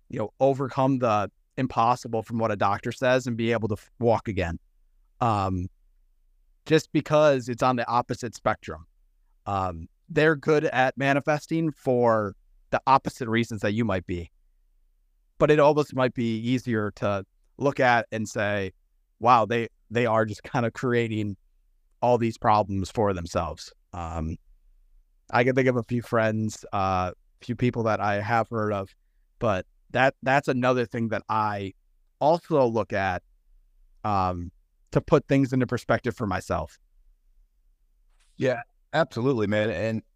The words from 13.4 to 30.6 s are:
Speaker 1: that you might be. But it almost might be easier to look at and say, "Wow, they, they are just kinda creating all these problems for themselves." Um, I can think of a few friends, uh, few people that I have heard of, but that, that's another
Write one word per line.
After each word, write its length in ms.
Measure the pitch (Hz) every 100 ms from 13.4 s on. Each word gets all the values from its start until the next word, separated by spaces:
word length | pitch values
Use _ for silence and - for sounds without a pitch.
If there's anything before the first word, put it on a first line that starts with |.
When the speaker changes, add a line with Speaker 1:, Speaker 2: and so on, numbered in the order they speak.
| 117 107
Speaker 1:
that 120 | 107
you 120 | 107 110
might 200 | 95 -
be. 260 | 87 82 _ _ _ _ _ _ _ _ _ _ _
But 140 | 147
it 80 | 151
almost 360 | 143 151 143 127
might 180 | 127
be 260 | 127 117 110
easier 520 | 117 127 127 110 104 -
to 300 | 101 101 95 _ _ -
look 220 | 139 139
at 280 | 127 117 -
and 160 | 110 104
say, 440 | 117 104 104 95 - _ _ _ _
"Wow, 260 | 113 123 104
they, 220 | 117 113 _ _
they 140 | 113 117
are 200 | 113 110
just 180 | 104
kinda 280 | - 135 117
creating 680 | - 127 120 113 107 107 98 _ _ _ _ _ _
all 160 | 120 120
these 200 | 117 -
problems 520 | 117 107 101 98 92
for 240 | - 101
themselves." 580 | 90 82 92 80 78 - _ _
Um, 440 | 90 82 82 80 - _ _ _ _ _ _ _ _ -
I 120 | 117
can 120 | 123 131
think 120 | 131
of 100 | 123
a 60 |
few 180 | 110 120
friends, 640 | - 117 110 110 107 - -
uh, 380 | 104 95 92 90 - _ _
few 140 | - 117
people 280 | 123 120
that 160 | 113 101
I 220 | 101 101
have 280 | 101 117 113
heard 240 | 113 107
of, 160 | 101 98 _ _ _ _ _
but 260 | 113 92 - _ _
that, 240 | 123 135 -
that's 240 | 127 139 151
another 380 | 127